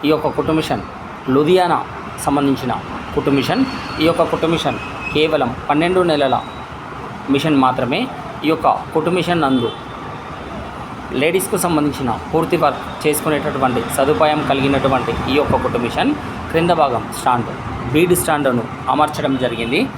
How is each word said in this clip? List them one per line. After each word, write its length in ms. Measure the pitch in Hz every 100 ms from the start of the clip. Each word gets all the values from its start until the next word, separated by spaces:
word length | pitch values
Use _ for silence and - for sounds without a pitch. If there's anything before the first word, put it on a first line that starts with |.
| 147
ఈ 20 |
యొక్క 140 | 156 147 -
కుట్టు 160 | 147 160
మిషన్ 240 | 156 123 - - - - -
లూధియానా 440 | 131 151 185 180 147 - - - -
సంబంధించిన 480 | - 143 139 131 127 110 - - -
కుట్టు 160 | - - 139
మిషన్. 240 | 113 190 269 - - -
ఈ 20 | 156
యొక్క 140 | 170 156
కుట్టు 160 | 165 165
మిషన్ 240 | 165 147 123 - - -
కేవలం 360 | 151 156 156 127 123 -
పన్నెండు 320 | 147 170 185 175
నెలల 260 | 151 139 120 113 - - - - - - - -
మిషన్ 240 | 139 160 143
మాత్రమే. 360 | 131 127 120 156 240 - - - 147
ఈ 40 |
యొక్క 160 | 160 156 107 -
కుట్టు 160 | 160 156 180
మిషన్ 260 | 165 175
నందు 260 | 143 131 113 - - - - - - - - - - - - - - 127
లేడీస్కు 360 | 151 180 - 202
సంబంధించిన 460 | 175 156 147 131 127 110 -
పూర్తి 260 | 156 165 170
వర్క్ 220 | 151 - - -
చేసుకునేటటువంటి 800 | 156 143 160 147 147 139 131 127 - -
సదుపాయం 440 | 135 151 156 151 135
కలిగినటువంటి 640 | 139 139 139 135 131 120 117 -
ఈ 20 | 135
యొక్క 160 | 139 135
కుట్టు 140 | 123 120
మిషన్ 260 | 120 135 277 - - - -
క్రింద 220 | 165 170 165
భాగం 200 | 143 117 104 -
స్టాండ్, 320 | - 123 110 - - - 123
బీడ్ 200 | 143 175 180
స్టాండ్ను 420 | - 147 139 120 110 - -
అమర్చడం 400 | 135 151 - 147 131
జరిగింది. 380 | 123 113 117 147 269